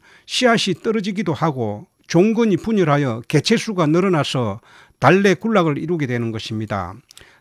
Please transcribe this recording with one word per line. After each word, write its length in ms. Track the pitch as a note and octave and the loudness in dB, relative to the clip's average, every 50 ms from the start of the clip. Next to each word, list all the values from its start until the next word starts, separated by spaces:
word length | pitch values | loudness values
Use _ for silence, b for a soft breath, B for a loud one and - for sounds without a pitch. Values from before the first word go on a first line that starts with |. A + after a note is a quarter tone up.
| b b b b b | b b b b b
씨앗이 480 | - - - B3+ A#3 A#3 G#3 - G3 D#3+ - | -8 -2 0 2 2 2 2 0 -2 -4 -2
떨어지기도 500 | - A3+ G#3+ A3+ F3+ G#3+ F3+ G3+ - F3 | -2 -2 -2 -2 -2 -4 -4 -4 -4 -4
하고 540 | C#3 - E3 E3 C3+ C3 A2+ G#2 G#2 G#2+ - - _ _ _ | -2 -2 -2 -2 -2 -2 -4 -4 -6 -8 -12 -18 _ _ _
종근이 520 | - - E3 G3 A3+ A3 A3+ A#3 G#3+ F3+ D#3 | 0 2 4 4 4 2 2 2 2 0 0
분열하여 640 | - A3 A3+ G3+ F3 D3+ C#3+ D3 C#3+ B2+ A2 A#2 A#2 - | -2 0 0 2 2 2 2 2 0 0 -4 -6 -4 -2
개체수가 580 | - D3 - - A3+ - - A3 G3+ F3 D#3+ | 0 0 2 2 0 0 -2 -2 -2 0 0
늘어나서 720 | D3 D#3+ F3+ F#3+ G3 F3 D3 C3+ - - C3+ A#2+ G#2 G2 A2 b b b b b b b _ | 2 2 2 2 2 2 0 0 -2 -2 -2 -2 -2 -4 -6 b b b b b b b _
달래 360 | - C#3 F#3 G3 G3+ G3+ F3 | 4 4 4 4 4 2 2
군락을 440 | - - A3+ A3 F#3+ E3+ D#3 C#3+ C3+ | 0 0 0 0 2 2 0 0 -2
이루게 280 | D#3+ D#3 F3+ D#3 C#3+ | -4 -4 -4 -2 -2
되는 260 | A#2+ B2 A#2+ A#2 A2+ | -2 -2 -2 -4 -4
것입니다. 640 | A2 A2 - - A2+ G#2+ A2 - G#2+ G2 F2 F2 G2 B2 - b b b b b b b | -6 -8 -8 -8 -8 -8 -6 -4 -6 -6 -6 -8 -12 -16 -20 b b b b b b b